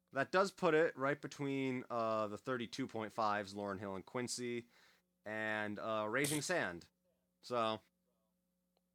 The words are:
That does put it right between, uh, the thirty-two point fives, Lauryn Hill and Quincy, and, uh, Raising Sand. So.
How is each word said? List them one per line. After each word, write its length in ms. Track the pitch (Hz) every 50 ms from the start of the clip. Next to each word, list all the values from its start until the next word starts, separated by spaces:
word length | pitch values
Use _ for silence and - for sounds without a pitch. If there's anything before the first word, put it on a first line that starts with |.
| _ _ -
That 180 | 131 135 -
does 200 | - 185 202 190
put 220 | - - 185 165 156
it 200 | 156 165 151 - 127
right 220 | 131 135 151 151
between, 640 | - 143 - - 139 139 139 135 135 131 127 127 - -
uh, 360 | 120 117 113 113 110 110 107 104
the 100 | 104 101
thirty-two 500 | - 135 131 120 117 - - - 131 117
point 260 | - 110 110 101 -
fives, 400 | - 110 104 104 104 104 95 101
Lauryn 260 | 104 104 101 98 95
Hill 160 | 104 101 95
and 100 | 95 90
Quincy, 600 | - - 127 123 117 - - 123 120 120 120 113 - _ - - - - _ _ _ _ _ _
and, 520 | 104 110 110 110 107 107 107 107 104 104 92
uh, 260 | 78 113 110 107 107 107
Raising 320 | 113 131 147 139 151 147
Sand. 440 | 143 - 180 160 123 95 87 85 - - _ _ _ _ _ _ _ _ _ _ -
So. 360 | - 123 120 113 110 110 107 - _ _ _ _ _ _ _ _ _ _ _ _ _ _ _ _ _ _ _ _ _ _